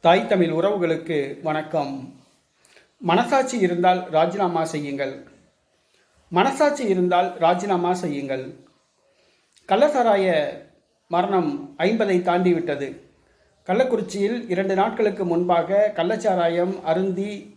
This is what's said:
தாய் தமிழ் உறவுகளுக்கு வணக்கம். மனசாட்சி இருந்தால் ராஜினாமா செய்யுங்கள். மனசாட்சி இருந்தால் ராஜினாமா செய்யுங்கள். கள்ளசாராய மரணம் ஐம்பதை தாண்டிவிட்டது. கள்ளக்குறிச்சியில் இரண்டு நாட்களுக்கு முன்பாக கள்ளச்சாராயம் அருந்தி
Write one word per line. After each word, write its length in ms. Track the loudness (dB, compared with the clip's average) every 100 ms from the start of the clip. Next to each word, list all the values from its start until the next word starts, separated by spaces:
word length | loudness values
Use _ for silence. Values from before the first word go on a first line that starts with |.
தாய் 240 | 6 4 2
தமிழ் 240 | 2 2
உறவுகளுக்கு 640 | 2 0 0 -2 -2 -2 -4 -4 -6
வணக்கம். 500 | -4 -4 -4 -4 -4 -8 -14 -20 _ _ _ _ _ _ _ _
மனசாட்சி 560 | 0 0 2 0 0 0
இருந்தால் 420 | 0 2 2 2 0
ராஜினாமா 540 | 2 2 0 -2 -2
செய்யுங்கள். 500 | -4 -6 -6 -6 -6 -8 -18 _ _ _ _ _ _ _ _ _ _
மனசாட்சி 520 | 2 2 4 0 2 0
இருந்தால் 440 | 2 2 2 0 2
ராஜினாமா 520 | 2 2 0 0 0
செய்யுங்கள். 500 | 0 -2 -6 -6 -6 -8 -16 _ _ _ _ _ _ _ _ _ _ -2
கள்ளசாராய 680 | 2 4 4 2 4 2 2 -2 -8 -18 _ _ _ _
மரணம் 380 | -2 2 0 0 -4 -10 -4
ஐம்பதை 400 | -2 0 2 2
தாண்டிவிட்டது. 680 | 2 2 2 2 0 -6 -6 -10 -20 _ _ _ _ _ -4
கள்ளக்குறிச்சியில் 680 | 0 2 0 -4 -2 -2 -2 -4
இரண்டு 260 | -2 0 0
நாட்களுக்கு 500 | 0 0 -2 0 -2
முன்பாக 540 | 0 2 0 2 2 2 0
கள்ளச்சாராயம் 800 | -2 0 0 0 0 0 -2 -2
அருந்தி 480 | -2 0 0 -2 -6 -8 -14